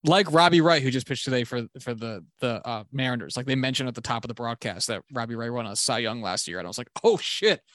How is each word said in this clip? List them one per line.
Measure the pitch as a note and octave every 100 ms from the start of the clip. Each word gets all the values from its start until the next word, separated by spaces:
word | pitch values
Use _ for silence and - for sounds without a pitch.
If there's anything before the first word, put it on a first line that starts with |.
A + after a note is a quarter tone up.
Like | D3+ F3+ F#3
Robbie | D#3 F3 E3+
Wright, | D#3+ D#3+
who | C3
just | B2+ -
pitched | C3 -
today | B2+
for, | A#2 B2 A2+ -
for | B2+ A2+
the, | A2+ G#2 E2 _
the, | B2+ A2 -
uh, | A2+ G#2
Mariners. | C3+ C3 B2 E2 -
Like, | B2+
they | C3
mentioned | C3 C3 C3
at | A#2+
the |
top | A2+ A#2
of | A#2
the | A2+
broadcast | A#2 A#2 A#2 F#2 -
that | G#2 -
Robbie | C3 A#2 A#2
Wright | A#2
won | A#2+ A2
a | G2+
Cy | - A#2
Young | A2+ A#2
last | G#2 F#2+ -
year. | F2+
And | F2
I |
was | -
like, | A#2+ -
"Oh, | A3+ G3+
shit, | - - G#3+ F#3+ _